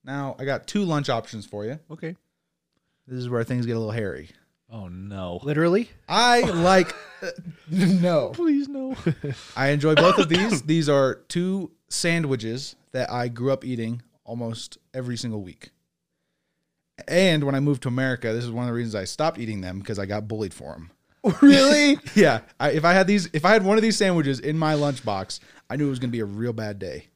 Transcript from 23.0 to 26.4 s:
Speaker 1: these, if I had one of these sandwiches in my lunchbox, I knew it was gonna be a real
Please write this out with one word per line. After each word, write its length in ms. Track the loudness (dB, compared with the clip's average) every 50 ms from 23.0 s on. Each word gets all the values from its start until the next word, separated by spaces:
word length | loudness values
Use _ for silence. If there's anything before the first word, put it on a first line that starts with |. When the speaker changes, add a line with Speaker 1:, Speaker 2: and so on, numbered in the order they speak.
| 4
Speaker 1:
these, 240 | 4 2 0 0 -2 -4
if 120 | 0 4
I 60 | 6 6
had 100 | 6 6
one 140 | 4 4
of 60 | 4 4
these 140 | 2 2
sandwiches 420 | 2 2 2 2 2 2 0 -2 -2
in 180 | -4 -4 -2
my 160 | 0 0 0 0
lunchbox, 680 | 2 0 -2 -2 -4 -4 -4 -4 -4 -6 -8 -12 -16 _ -20 -20 -20 _ _
I 60 | -4
knew 100 | -2 -2
it 40 | -2
was 80 | -2 -4
gonna 120 | -4 -4
be 100 | -4 -4
a 40 | -6
real 280 | -6 -6 -6